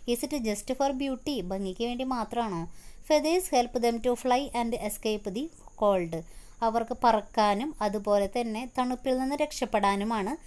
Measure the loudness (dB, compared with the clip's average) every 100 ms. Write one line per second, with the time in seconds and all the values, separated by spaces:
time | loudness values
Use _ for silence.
0 | -2 -2 0 -2 -2 -2 -2 0 0 0
1 | -2 -4 -4 -4 -2 -4 -4 -4 -4 -2
2 | -4 -4 -4 -2 -2 -2 -6 -10 -16 -8
3 | 2 2 4 2 2 2 2 2 0 2
4 | 0 0 2 2 2 -2 -2 -2 -4 -4
5 | -2 -2 -4 -6 -6 -10 -16 0 4 4
6 | 2 -4 -8 -14 -18 -2 0 0 -2 2
7 | 4 4 2 4 4 4 -2 -2 -2 -2
8 | 2 2 2 0 -2 -4 -6 -2 -2 -2
9 | 0 0 0 0 -2 -2 -2 2 2 2
10 | 0 -2 -2 -4